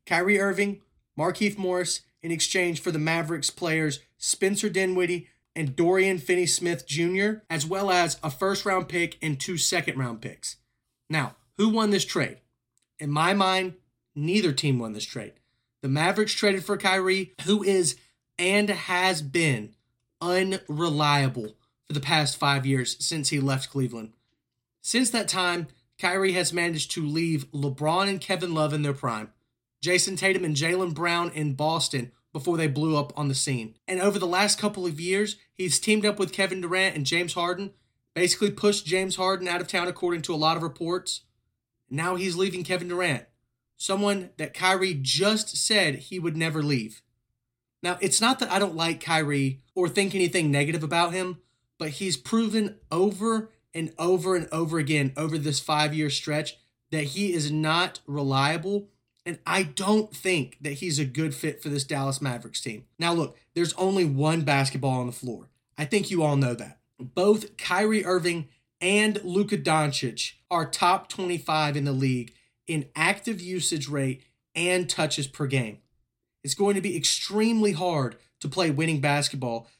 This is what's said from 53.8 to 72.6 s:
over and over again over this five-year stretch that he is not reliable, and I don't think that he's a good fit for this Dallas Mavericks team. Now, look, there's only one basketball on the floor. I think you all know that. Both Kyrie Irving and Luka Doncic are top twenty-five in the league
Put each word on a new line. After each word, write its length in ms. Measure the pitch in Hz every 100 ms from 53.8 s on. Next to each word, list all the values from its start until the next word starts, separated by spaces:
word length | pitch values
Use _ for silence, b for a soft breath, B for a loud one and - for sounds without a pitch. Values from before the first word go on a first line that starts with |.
| 156 -
over 380 | 170 185 185 185
and 120 | 156
over 260 | 156 160 165
again 340 | 143 151 135 135
over 200 | 156 160
this 220 | 147 143
five-year 520 | - 151 151 156 151
stretch 480 | - - 151 - - b _ _
that 120 | 156
he 280 | 143 190 202
is 180 | 170 147
not 480 | 156 156 170 180 - -
reliable, 800 | 143 139 135 143 165 185 202 202 _ _ _ 175
and 140 | 165
I 200 | - 185
don't 500 | 160 135 196 214 214
think 440 | - 185 175 127 -
that 140 | 143
he's 260 | 139 180 147
a 40 |
good 300 | 135 127 160
fit 260 | 135 160 -
for 80 | 151
this 140 | 143
Dallas 400 | 135 143 139 135
Mavericks 380 | 139 120 - -
team. 240 | - 107 - -
Now, 120 | 170
look, 220 | 170 147 b b
there's 200 | 170 165
only 300 | - 190 196
one 380 | 160 135 156 165
basketball 580 | 147 139 135 139 135 127
on 60 | 123
the 60 |
floor. 380 | - 127 107 - _ _ -
I 100 | 151
think 220 | 208 202
you 140 | 175
all 140 | 151 139
know 180 | 127
that. 240 | 117 104 - _ -
Both 560 | 131 180 202 214 - -
Kyrie 480 | - 180 214 214
Irving 440 | 180 185 175 170 143 b _ _
and 400 | 180 208 214 202
Luka 340 | 180 185 202 175
Doncic 760 | 143 156 151 139 123 107 - - _
are 180 | 175 151
top 380 | - 180 196 -
twenty-five 680 | - 185 170 - 156 147 147
in 80 |
the 80 | 139
league 400 | 131 135 123 117 b b b